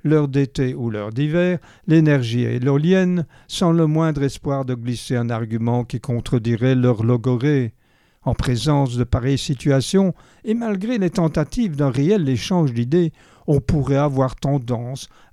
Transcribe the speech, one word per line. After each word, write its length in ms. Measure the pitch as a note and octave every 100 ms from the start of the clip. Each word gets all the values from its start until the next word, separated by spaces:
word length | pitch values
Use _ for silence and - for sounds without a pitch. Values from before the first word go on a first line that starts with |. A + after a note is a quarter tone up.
l'heure 280 | C#3+ D#3 D3
d'été 440 | C3+ C#3 - B2+
ou 160 | C#3 A#2
l'heure 200 | G#2+ G#2
d'hiver, 500 | A2+ D3 E3+ F3+ F3+ - - -
l'énergie 560 | D#3+ D3+ C#3+ A#2 A#2
éolienne, 840 | A#2 A#2+ B2+ C#3 D#3+ F#3+ F#3 F3+ D3 - -
sans 240 | - F3+
le 120 | E3 D#3
moindre 380 | D#3 D#3+ C#3+
espoir 400 | C#3 - D3 C#3
de 120 | C3 B2
glisser 420 | A#2 A2+ - B2
un 120 | A#2
argument 540 | A#2 A#2 A2+ A#2 A#2+
qui 160 | A#2+ A#2
contredirait 760 | - A#2 - B2+ A2+ A2+ B2+ B2+
leur 280 | B2 A2
logorée. 680 | A2+ B2 A#2 B2 C#3 C#3+ A#2 - _ _ _ _
En 120 | -
présence 640 | A#2 - A#2+ C3 C#3+ C3+ A#2+
de 80 |
pareilles 340 | A#2+ C3 A#2+ C3+
situations, 760 | - C#3 D3+ C3+ B2 F#3+ F#3+ - - _ -
et 80 |
malgré 440 | A#3 A#3 G3+ G#3+ B3
les 120 | F#3
tentatives 680 | - E3 D#3+ D3+ - A3 C#3+
d'un 140 | C#3+
réel 400 | B2 D3 G#3+ C#3
échange 420 | A#2+ - F3+ D3+
d'idées, 400 | A#2 A#2+ E3+ E3 - - _ -
on 140 | D3
pourrait 380 | - D#3 C3+ C#3
avoir 400 | D3 C3+ C3 -
tendance 720 | C#3 C#3 A#2+ A#2 A#2+ C3 - - -